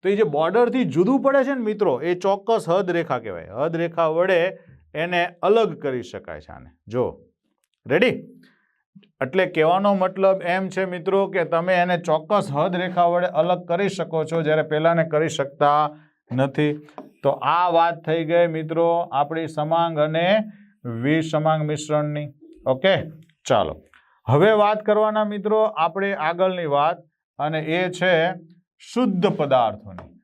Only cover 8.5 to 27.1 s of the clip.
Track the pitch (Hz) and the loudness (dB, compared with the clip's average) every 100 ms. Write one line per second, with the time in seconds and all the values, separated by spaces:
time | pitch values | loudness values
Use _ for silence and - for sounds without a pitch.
8.5 | _ _ _ _ - _ _ 175 185 180 | _ _ _ _ -20 _ _ -2 0 0
9.5 | 175 156 180 202 196 185 196 190 190 180 | 2 4 4 2 2 0 2 2 2 0
10.5 | 180 190 185 190 180 165 196 196 185 160 | -2 -2 -4 -4 -4 0 0 0 -2 0
11.5 | 165 175 180 175 180 175 156 156 208 147 | 0 2 2 2 0 0 -2 2 0 0
12.5 | 143 175 180 180 180 175 175 180 147 165 | 0 0 0 -4 2 2 2 0 0 0
13.5 | 180 175 175 196 185 160 160 156 165 151 | 0 -2 -2 -2 -4 -6 -4 -2 -2 0
14.5 | 156 156 151 165 170 165 151 160 160 139 | 0 0 0 2 2 0 0 -2 -2 -6
15.5 | - 147 147 151 151 _ _ _ 123 135 | 2 2 4 0 -4 _ _ _ -2 -2
16.5 | 131 151 151 - - - _ 139 - 135 | 0 -2 -2 -10 -20 -20 _ -2 0 0
17.5 | 165 180 170 170 165 160 165 160 170 170 | 0 2 2 2 0 -4 -2 2 2 2
18.5 | 160 156 160 170 170 175 135 143 160 160 | 0 -6 0 2 2 -2 -2 -2 -2 -6
19.5 | 156 151 165 170 160 151 160 175 214 214 | -4 -2 0 0 0 0 2 2 2 -2
20.5 | - - _ 123 117 127 160 160 156 156 | -12 -20 _ -10 -4 0 0 0 -2 0
21.5 | 156 151 151 - 151 151 147 147 - - | 0 -2 -4 -2 -2 -2 -6 -10 -14 -20
22.5 | - - 131 190 175 - - - _ - | -10 -4 0 2 0 -2 -14 -20 _ 0
23.5 | 117 80 71 _ _ _ _ - 135 196 | 2 2 -4 _ _ _ _ 0 4 4
24.5 | 214 208 214 214 208 214 214 214 208 202 | 4 2 0 0 0 2 0 -4 -4 -2
25.5 | 214 214 214 165 175 196 185 156 175 185 | 0 0 0 -2 -2 -4 -2 -4 0 0
26.5 | 185 165 143 151 175 - | 0 -2 2 2 0 -10